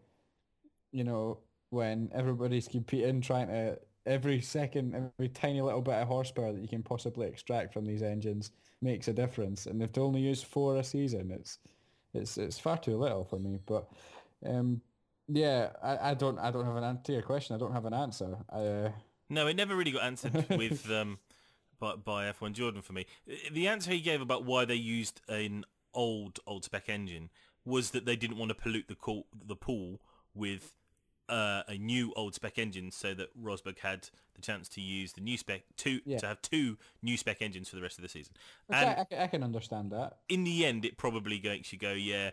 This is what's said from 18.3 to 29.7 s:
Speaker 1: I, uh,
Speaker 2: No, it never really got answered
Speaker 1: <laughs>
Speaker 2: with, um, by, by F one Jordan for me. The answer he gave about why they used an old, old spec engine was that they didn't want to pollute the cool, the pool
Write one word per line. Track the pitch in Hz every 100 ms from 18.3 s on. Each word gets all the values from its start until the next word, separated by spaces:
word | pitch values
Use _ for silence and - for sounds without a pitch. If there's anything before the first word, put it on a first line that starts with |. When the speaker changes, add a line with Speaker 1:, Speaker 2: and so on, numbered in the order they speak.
| 92 104
Speaker 1:
I, | 107
uh, | 104 104 107 104 - _ -
Speaker 2:
No, | 151 151
it | 180
never | 202 185
really | 165
got | 131
answered | 123 127 135 151 151
Speaker 1:
<laughs> |
Speaker 2:
with, | 185 113 143 107
um, | 110 104 101 _ - _ _ _ -
by, | 107 107
by | 104 104 101
F | -
one | 107
Jordan | 104 120 101
for | -
me. | 92 92 - - 143 147
The | 151 185
answer | 214 175
he | 180
gave | 165 151
about | 127 127
why | 123 127
they | 120
used | 120 113 117 110 - -
an | 107 104 104 - _ _
old, | 123 117 107 101 - -
old | 98
spec | - 101 -
engine | 104 95 82 82 - - _
was | 123 127 113
that | 123
they | 120 120
didn't | 117 110
want | 113
to | 107
pollute | 117 110 -
the | 104
cool, | - 107 - 107 98
the | 98
pool | -